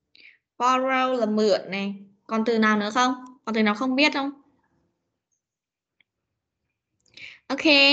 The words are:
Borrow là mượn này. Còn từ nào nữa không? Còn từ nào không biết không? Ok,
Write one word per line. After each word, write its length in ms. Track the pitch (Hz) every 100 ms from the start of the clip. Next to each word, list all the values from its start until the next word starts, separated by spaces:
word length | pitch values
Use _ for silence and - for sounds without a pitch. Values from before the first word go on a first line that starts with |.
| _ _ - _ _ -
Borrow 560 | 247 254 262 262 262
là 120 | 254 214
mượn 340 | 214 214 - -
này. 240 | 196 202 196 - _ -
Còn 180 | 220
từ 140 | 220 226
nào 180 | 214 214
nữa 140 | 208
không? 300 | 226 254 262 - -
Còn 100 | -
từ 80 | 220
nào 120 | 214
không 220 | 214 262 254
biết 160 | 302
không? 280 | 285 277 - _ _ _ _ _ _ _ _ _ _ _ _ _ _ _ _ _ _ _ _ _ _ _ _ _ _ _ - - - -
Ok, 180 | 277 320 285 277